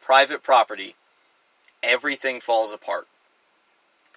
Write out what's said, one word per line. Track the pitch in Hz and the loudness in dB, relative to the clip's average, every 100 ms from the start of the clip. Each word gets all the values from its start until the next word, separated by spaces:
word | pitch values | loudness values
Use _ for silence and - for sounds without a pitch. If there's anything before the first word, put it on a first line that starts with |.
private | - 135 139 143 | 2 4 4 -2
property, | - 127 110 101 98 - _ _ _ _ _ _ _ _ | 2 2 2 -4 -14 -18 _ _ _ _ _ _ _ _
everything | 120 127 147 135 131 123 | -2 -2 -2 -6 -6 -8
falls | - 113 107 | -2 -2 -2
apart. | 104 - 87 - _ _ _ _ _ _ _ _ _ _ | -6 -8 -8 -10 _ _ _ _ _ _ _ _ _ _